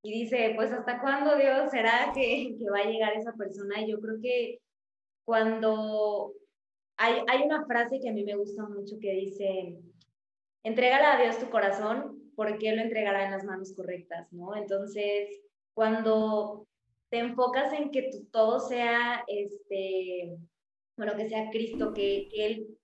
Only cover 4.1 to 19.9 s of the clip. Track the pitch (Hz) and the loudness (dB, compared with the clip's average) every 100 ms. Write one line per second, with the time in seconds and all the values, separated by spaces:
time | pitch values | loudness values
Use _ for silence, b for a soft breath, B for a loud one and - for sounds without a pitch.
4.1 | 220 247 247 233 - _ _ _ _ _ | -6 -2 -2 -2 -8 _ _ _ _ _
5.1 | _ - 226 220 220 220 214 214 214 214 | _ 0 2 2 2 2 2 0 0 2
6.1 | 208 208 - _ _ _ _ _ - 226 | 0 -4 -10 _ _ _ _ _ 0 2
7.1 | 233 - 262 294 302 302 233 233 269 254 | 2 2 2 4 2 0 0 0 -2 -4
8.1 | 214 202 202 202 202 208 202 202 214 202 | -4 -4 -4 -4 -6 -8 -10 -10 -6 -4
9.1 | 190 196 196 196 190 175 170 - _ _ | -2 -4 -4 -2 -2 -6 -12 -20 _ _
10.1 | _ _ _ _ _ 220 226 247 269 294 | _ _ _ _ _ -2 2 4 6 6
11.1 | 262 233 226 - 226 196 202 214 247 285 | 6 4 0 0 2 2 0 -2 -2 -6
12.1 | - - - 214 208 220 220 226 220 208 | -12 -14 -4 -2 0 0 0 0 0 0
13.1 | 196 196 196 196 190 190 185 180 180 175 | 2 0 -4 -6 -8 -10 -10 -8 -10 -10
14.1 | 170 - 175 180 214 202 196 208 208 202 | -14 -12 -14 -8 -8 -4 -4 -4 -4 0
15.1 | 208 202 - _ _ _ - 226 220 220 | 0 -2 -10 _ _ _ 0 2 4 4
16.1 | 220 220 214 208 208 - _ _ _ _ | 4 4 0 -2 -8 -16 _ _ _ _
17.1 | 233 240 247 247 262 285 302 285 262 254 | -2 -2 2 2 2 0 -2 0 -2 -2
18.1 | 214 - 226 220 247 240 240 233 233 240 | -8 -2 4 4 4 0 0 2 2 2
19.1 | 233 - 208 202 202 - 196 190 | -2 -4 -4 -4 -8 -6 -4 -2